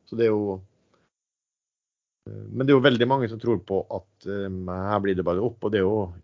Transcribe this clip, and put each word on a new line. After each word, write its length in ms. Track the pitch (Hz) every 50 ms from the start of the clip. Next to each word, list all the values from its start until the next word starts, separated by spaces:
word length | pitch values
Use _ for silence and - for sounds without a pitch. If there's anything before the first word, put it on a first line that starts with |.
| _ -
Så 80 | -
det 80 | 113 117
er 60 | 110
jo, 220 | 107 104 104 101 95 95 95 _ _ _ _ _ _ _ _ _ _ _ _ _ _ _ _ _ _ _ _ _ _ _ _ _ _ _ _ _ _ _ -
eh, 200 | 107 104 104 104 104
men 160 | 107 117 135
det 80 | 135
er 60 | 143 131
jo 80 | 123
veldig 220 | 143 127 113 120 123
mange 180 | 135 135 123 107
som 120 | 113 110
tror 160 | - 117 113 92 - -
på 140 | 98 92 - -
at, 160 | 110 95 - _ _ _ -
eh, 240 | 92 101 101 98 98 95 92 92 90 90 92 95 101
her 140 | 104 101 98
blir 140 | 98 95 90
det 80 | 87
bare 180 | 87 87 92 110
opp, 140 | 120 113 -
og 80 | - 107 104
det 80 | 101
er 20 | 95
jo 300 | 95 107 107 98 90 87 87